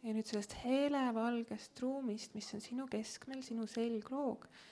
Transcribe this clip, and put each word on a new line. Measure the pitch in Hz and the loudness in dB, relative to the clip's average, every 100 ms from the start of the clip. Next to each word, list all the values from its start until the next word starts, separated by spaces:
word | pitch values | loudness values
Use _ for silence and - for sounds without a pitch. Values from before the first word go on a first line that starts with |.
Ja | 233 | 0
nüüd | 220 220 | 0 2
sellest | 214 202 - | 0 -2 -4
helevalgest | 247 262 285 285 254 226 233 240 233 214 - - | 4 6 6 6 4 4 4 2 0 -6 -8 -4
ruumist, | 254 277 254 214 - 214 | -2 0 0 -2 -4 -8
mis | - | -6
on | 208 | -8
sinu | - 240 262 | -4 -4 0
keskmel, | 214 220 - - 269 | -2 -2 -8 -8 -8
sinu | 254 226 220 | -4 -2 -2
selgroog, | - 233 226 208 269 277 - - - - | 0 2 0 -2 0 0 -2 -8 -20 -20